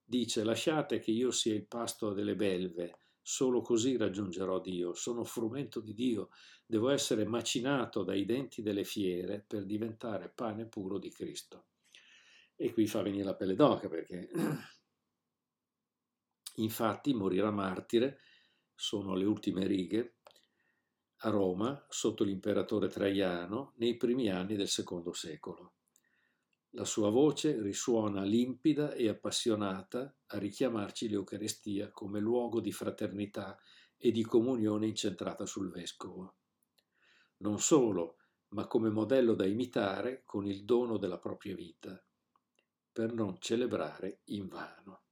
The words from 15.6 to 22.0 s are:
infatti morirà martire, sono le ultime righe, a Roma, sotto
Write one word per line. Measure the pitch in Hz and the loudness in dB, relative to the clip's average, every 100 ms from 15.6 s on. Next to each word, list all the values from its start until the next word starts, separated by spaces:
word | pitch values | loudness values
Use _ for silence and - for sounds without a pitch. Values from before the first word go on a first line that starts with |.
| _ _ _ _ _ _ _ _ - - | _ _ _ _ _ _ _ _ -12 -4
infatti | 110 - 113 101 147 | -2 0 0 0 0
morirà | 123 95 92 107 | 0 2 2 2
martire, | 104 95 92 - 117 131 - - - _ _ _ | 0 -2 -4 0 2 2 -2 -20 -20 _ _ _
sono | - - 104 98 | -8 -4 -2 -2
le | 92 101 | 0 2
ultime | 104 101 90 95 | 2 0 0 2
righe, | 98 87 107 123 _ - - _ _ _ _ _ _ _ _ | 2 2 -2 -2 _ -20 -20 _ _ _ _ _ _ _ _
a | 110 | 0
Roma, | 104 92 90 120 139 - | 2 2 2 0 -2 -8
sotto | - | -2